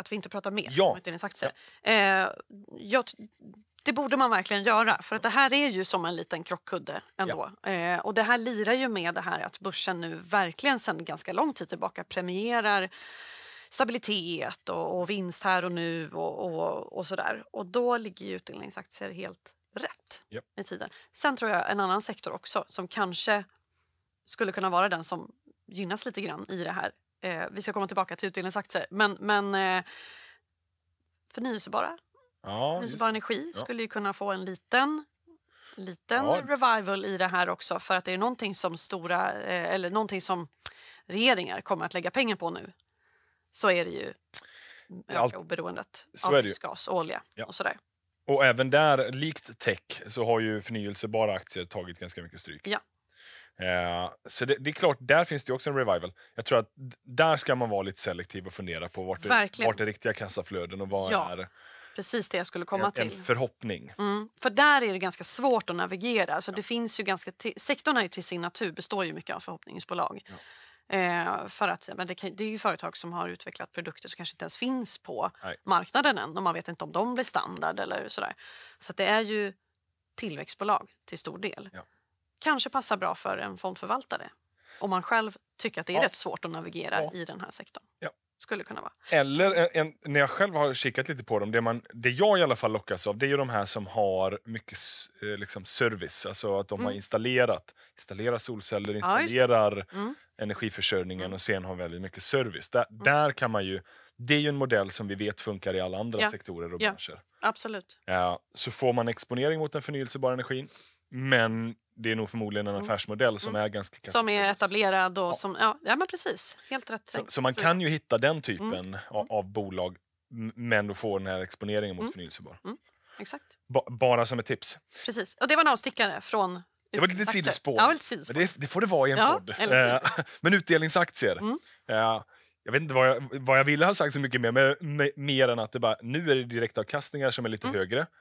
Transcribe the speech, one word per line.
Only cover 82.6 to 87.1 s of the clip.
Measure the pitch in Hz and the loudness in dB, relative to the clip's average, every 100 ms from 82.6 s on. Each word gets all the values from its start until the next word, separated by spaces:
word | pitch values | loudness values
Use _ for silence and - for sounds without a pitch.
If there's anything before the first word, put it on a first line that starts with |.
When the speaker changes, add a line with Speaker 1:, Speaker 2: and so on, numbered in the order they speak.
| 269 | 0
Speaker 1:
passar | 269 - 202 | 0 0 0
bra | 180 | 0
för | - 190 190 | -2 -4 -4
en | 202 185 | -6 -6
fondförvaltare. | 190 185 180 240 - - - - _ _ _ - | -8 -6 -4 -4 -4 -8 -8 -20 _ _ _ -6
Om | 202 | -2
man | 185 | -2
själv | 170 233 220 - _ - | 2 2 0 -6 _ -6
tycker | 226 180 | -6 -4
att | 160 | -2
det | |
är | 180 | 2
Speaker 2:
Ja. | |
Speaker 1:
rätt | 175 | 2
svårt | - 175 - | 2 -4 -6
att | 170 | -8
navigera | 165 170 170 - - | -8 -10 -8 -4 -2
Speaker 2:
Ja. | 156 | -2